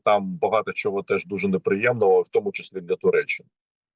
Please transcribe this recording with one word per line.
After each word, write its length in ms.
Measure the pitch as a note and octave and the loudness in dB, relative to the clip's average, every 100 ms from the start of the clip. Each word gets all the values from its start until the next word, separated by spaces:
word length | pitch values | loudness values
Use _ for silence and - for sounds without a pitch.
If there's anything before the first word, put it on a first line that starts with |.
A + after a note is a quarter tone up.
там 340 | G#2+ G#2 F#2+ F2 | 2 2 0 -4
багато 300 | G#2 A2 F#2+ | 0 0 -2
чого 300 | - G#2+ G2 | -4 -4 -4
теж 220 | - G2 F2 | -2 -4 -2
дуже 220 | G2 G2 | -4 -2
неприємного, 760 | F#2 - G2 A#2+ B2 G2 F#2 | -2 0 0 0 2 4 4
в 60 | - | 4
тому 220 | A2+ G2+ | -2 -2
числі 300 | - - F#2+ | -6 -10 -12
для 140 | E2+ - | -6 -2
Туреччини. 540 | F#2 F2 - - - _ _ _ _ | 2 0 -2 -8 -12 _ _ _ _